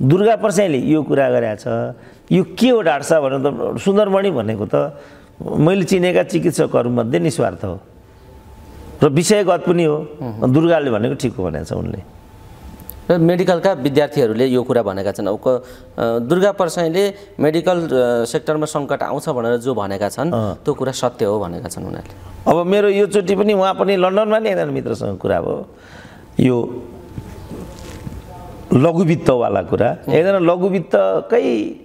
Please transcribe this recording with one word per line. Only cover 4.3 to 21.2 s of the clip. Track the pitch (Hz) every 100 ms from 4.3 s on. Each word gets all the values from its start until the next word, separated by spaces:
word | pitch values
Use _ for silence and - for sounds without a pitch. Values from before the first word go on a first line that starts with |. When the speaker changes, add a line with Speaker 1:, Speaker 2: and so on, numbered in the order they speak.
Speaker 1:
भनेको | 147 104 107 101
त | 147 143 - - - - -
मैले | - 147 151 196
चिनेका | 175 190 175 175
चिकित्सकहरूमध्ये | 180 170 170 - 139 131 120 123 113 160
निस्वार्थ | 165 - 113 90 98
हो | 85 - - - - - - - - - - - -
र | 151
विषयगत | 143 170 208 175 165 175
पनि | 175
हो। | 165 147 165 -
Speaker 2:
मह्म। | 127 107 127
Speaker 1:
दुर्गाले | 135 165 165 143
भनेको | 107 120 135
ठिक | 123 -
हो |
भनेको | 90 76 80
छ |
उनले। | 101 87 87 - - - - - - - - - - -
Speaker 2:
र | 175
मेडिकलका | 165 175 185 175 185
विद्यार्थीहरूले | 175 131 135 147 147 117 110 135
यो | 123
कुरा | 123 120
भनेका | 101 95 98
छन्। | 98 101
अब | 107 131
क-, | 123 - - - -
अ, | 117 117
दुर्गा | 120 175 196
परसाईले | 190 180 180 165 170 202 196 - -
मेडिकल, | 147 160 165 180
अ, | 165 131 123 120 117
सेक्टरमा | 156 - 156 151
सङ्कट | 156 143 139
आउँछ | - 135 165
भनेर | 131 117 120
जो | 120 117
भनेका | 98 98 101
छन्, | - 151
Speaker 1:
अँ। | 120 107 90 -
Speaker 2:
त्यो |
कुरा | 139 131
सत्य | 127 123 -